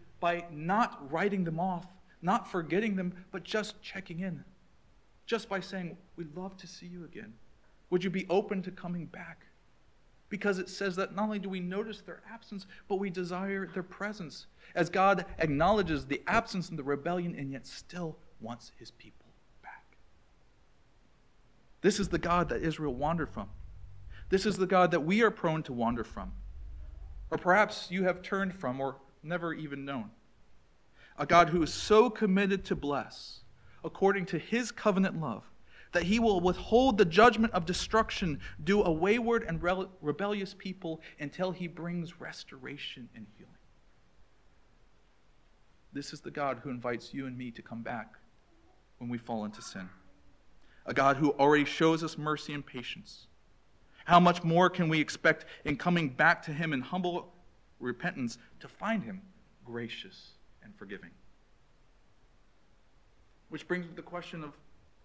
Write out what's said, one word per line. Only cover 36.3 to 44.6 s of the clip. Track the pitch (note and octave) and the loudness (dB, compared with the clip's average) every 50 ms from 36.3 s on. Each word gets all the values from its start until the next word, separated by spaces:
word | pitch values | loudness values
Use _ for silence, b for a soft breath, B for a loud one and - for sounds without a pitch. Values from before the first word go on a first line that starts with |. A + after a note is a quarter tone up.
| G3 F3 | 4 4
withhold | F3 F#3 F3+ - - - A3 A#3+ C4 C4+ G#3+ | 4 2 2 2 2 4 6 6 8 6 6
the | G3 G3 | 6 6
judgment | E3 D#3+ G3 A3+ A#3+ G#3+ G#3+ A3 - | 6 10 10 10 10 10 6 2 2
of | - F3+ E3 | 2 0 0
destruction | F3 F3+ - - - - A3 A3 - - - G3+ E3 C#3+ - B B B B | 0 -2 -2 -2 2 2 2 2 2 -2 -2 -2 -2 -2 -4 B B B B
due | D3 F3+ G3+ G#3 - | 2 4 4 6 6
a | F3+ | 4
wayward | D#3+ D#3 F3 G3 A3 B3 A3+ A#3 A#3 A3+ | 2 4 4 4 4 4 4 2 2 0
and | - - E3 D#3+ | 0 -2 -4 0
rel-, | E3 F3 F#3 F#3 F#3 F#3+ - - | 0 0 0 0 -2 -6 -10 -4
rebellious | D#3 D3 C#3+ - G3+ G3+ G#3 G3+ F#3+ F#3+ - | -4 -2 -2 0 -2 -2 -2 -4 -4 -8 -10
people | - - F#3+ F3+ - - E3 D#3+ D#3+ B B B B | -10 -10 -10 -10 -6 -6 -6 -6 -8 B B B B
until | D3 C#3+ - - F#3 F#3 | -10 -8 -4 -4 -4 -4
he | F3 F#3 F3+ | -2 -4 -8
brings | E3 F3 E3 E3 E3+ F3 F3 E3 E3+ - - | -8 -8 -8 -8 -6 -6 -6 -6 -8 -10 -14
restoration | E3 D#3+ - - - - - C3 B2+ - D3 C#3+ C#3 D3 - C3+ A#2 G2 | -14 -14 -14 -14 -16 -18 -18 -14 -14 -12 -12 -10 -12 -12 -12 -14 -16 -16
and | - A#2 G#2 - - | -16 -18 -20 -20 -20
healing. | - - - - - - - - - _ - _ _ _ _ _ - - _ - _ _ - _ - | -20 -20 -20 -20 -20 -20 -20 -20 -20 _ -20 _ _ _ _ _ -20 -20 _ -20 _ _ -20 _ -20